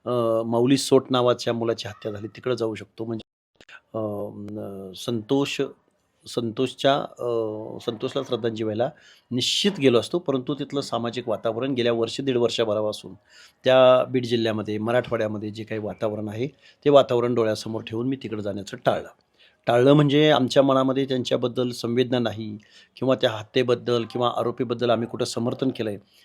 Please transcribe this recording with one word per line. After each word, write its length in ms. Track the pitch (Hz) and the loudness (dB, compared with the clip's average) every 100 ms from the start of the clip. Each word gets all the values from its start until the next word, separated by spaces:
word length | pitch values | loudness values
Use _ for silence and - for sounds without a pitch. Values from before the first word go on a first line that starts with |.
| 117 | -4
अ, 360 | 123 113 113 | 0 2 0
माऊली 360 | 113 117 123 131 | 0 2 4 4
सोट 280 | - 135 131 | 6 4 4
नावाच्या 440 | 127 123 120 - | 2 2 2 0
मुलाची 340 | 117 117 110 113 | -2 -2 -2 -6
हत्या 240 | 101 113 | -10 -10
झाली, 160 | 101 107 | -8 -10
तिकडं 280 | - 127 120 | -8 -4 -2
जाऊ 200 | 113 101 | -2 -4
शकतो. 300 | 101 - 113 | -12 -12 -8
म्हणजे, 240 | 113 - _ _ _ - - _ | -8 -10 _ _ _ -20 -20 _
अ, 60 | 110 107 104 104 107 104 107 | -6 -6 -6 -8 -10 -10 -10
न-, 360 | 104 98 95 | -10 -12 -14
संतोष, 680 | 90 - 117 107 139 139 - 135 - _ _ _ _ - | -10 -6 -6 0 0 0 -4 -6 -8 _ _ _ _ -10
संतोषच्या, 680 | - 117 117 131 - 139 139 | -6 -6 -4 -4 0 2 2
अ, 320 | - - 123 117 110 107 113 117 - | -2 -8 -4 -2 -2 -6 -10 -8 -8
संतोषला 360 | 110 131 135 131 | -6 -6 -4 -4
श्रद्धांजली 360 | 120 117 110 | -4 -4 -2
व्हायला 260 | 110 107 131 - - - _ | -4 -2 -2 -4 -20 -20 _
निश्चित 400 | 123 - - 202 196 | -4 -2 0 0 2
गेलो 180 | 135 117 | 4 4
असतो, 200 | - 175 | 2 -4
परंतु 340 | 160 131 127 | -2 -2 -2
तिथलं 280 | 143 139 143 | -6 -4 -6
सामाजिक 480 | - 117 117 113 117 | -4 -4 -4 -6 -4
वातावरण 420 | 101 117 113 131 | -2 -2 -2 -2
गेल्या 220 | 127 117 | 0 0
वर्ष 280 | 117 113 - | 2 0 -2
दीड 160 | 139 120 | -2 2
वर्षभरापासून 760 | 117 - 110 107 107 104 - - _ - - _ | 2 2 0 0 -2 -6 -12 -20 _ -20 -20 _
त्या 400 | 127 131 127 127 | 4 8 8 8
बीड 220 | 123 127 120 | 4 -2 0
जिल्ह्यामध्ये, 520 | 117 113 107 104 107 | 0 0 -2 -4 -4
मराठवाड्यामध्ये 720 | 110 123 120 117 107 104 107 | 0 0 0 -2 -2 -4 -8
जे 140 | 107 | -10
काही 180 | 104 110 | -8 -8
वातावरण 460 | 104 92 110 104 104 | -8 -6 -4 -4 -6
आहे, 200 | 107 135 - - _ 147 | -6 -8 -8 -20 _ 6
ते 40 | |
वातावरण 460 | 143 131 123 120 120 | 6 6 2 2 2
डोळ्यासमोर 460 | 110 107 110 110 | 0 0 -6 -8
ठेवून 260 | 110 113 123 | -8 -6 -4
मी 80 | 135 | -6
तिकडं 180 | 107 107 | -8 -8
जाण्याचं 360 | 101 98 98 120 - | -6 -8 -10 -4 -2
टाळलं. 220 | 92 - - _ _ _ _ - | -2 -6 -16 _ _ _ _ 0
टाळलं 260 | 120 131 | 4 8
म्हणजे 360 | 151 147 143 156 | 8 6 6 6
आमच्या 340 | 139 127 143 | 4 4 4
मनामध्ये 420 | 139 131 131 131 135 | 6 4 2 0 -2
त्यांच्याबद्दल 640 | 131 110 131 123 117 123 | -2 -2 -2 -2 -2 -4
संवेदना 500 | 120 117 120 123 123 | -4 -2 0 0 0
नाही 380 | 113 104 110 104 - - _ - | -2 -4 -10 -12 -16 -20 _ -6
किंवा 200 | 127 127 | 0 2
त्या 140 | 123 | 0
हत्येबद्दल 760 | 110 107 131 123 120 117 120 110 | -2 -4 -2 2 0 0 -2 -2
किंवा 220 | 123 120 113 | -2 -2 0
आरोपीबद्दल 520 | 113 117 127 117 120 | -4 -4 -4 -2 0
आम्ही 180 | 113 117 | 0 0
कुठं 180 | 117 120 | -4 -6
समर्थन 440 | - 120 120 131 | -2 -4 -2 -2
केलंय, 280 | 127 110 98 - _ | -2 -6 -6 -14 _